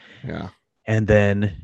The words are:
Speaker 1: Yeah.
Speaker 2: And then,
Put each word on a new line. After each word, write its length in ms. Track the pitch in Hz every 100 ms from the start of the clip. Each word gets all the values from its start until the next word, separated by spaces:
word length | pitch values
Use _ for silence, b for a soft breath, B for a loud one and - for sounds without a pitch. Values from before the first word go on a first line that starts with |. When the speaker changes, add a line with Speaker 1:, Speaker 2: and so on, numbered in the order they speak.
| B B -
Speaker 1:
Yeah. 220 | 82 87 - _ _ -
Speaker 2:
And 200 | 110 101
then, 500 | 104 101 101 104 -